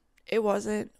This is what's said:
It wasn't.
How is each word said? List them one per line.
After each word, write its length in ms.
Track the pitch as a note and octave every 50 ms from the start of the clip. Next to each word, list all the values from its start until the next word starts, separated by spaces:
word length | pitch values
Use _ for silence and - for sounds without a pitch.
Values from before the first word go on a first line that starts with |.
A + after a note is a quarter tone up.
| _ _ _ _ _
It 200 | - G3 A3+ A3
wasn't. 480 | G#3 G3 G3+ G#3+ G#3+ G#3+ G#3 - - - _